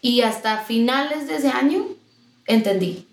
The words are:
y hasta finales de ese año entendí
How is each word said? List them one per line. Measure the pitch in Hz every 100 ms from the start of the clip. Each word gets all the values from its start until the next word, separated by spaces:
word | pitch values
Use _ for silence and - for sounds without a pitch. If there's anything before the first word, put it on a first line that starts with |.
y | 247 240
hasta | 226 - 220 214
finales | - 226 233 262 294 302 285
de | 311
ese | 277
año | 254 277 359 392 - _ _ _ _ -
entendí | 220 214 190 175 - -